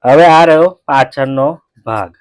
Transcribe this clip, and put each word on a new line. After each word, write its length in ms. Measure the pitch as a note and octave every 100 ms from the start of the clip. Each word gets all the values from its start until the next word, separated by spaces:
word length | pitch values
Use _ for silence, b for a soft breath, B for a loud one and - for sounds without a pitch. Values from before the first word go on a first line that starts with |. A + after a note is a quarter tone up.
હવે 220 | B2+ C#3+ E3+ D#3+
આ 100 | E3+
રહ્યો 200 | D#3 F3 F#3 -
પાછળનો 580 | C#3 C3 - C3+ C3+ C#3 E3 _ _ -
ભાગ 260 | A2 F2+ E2+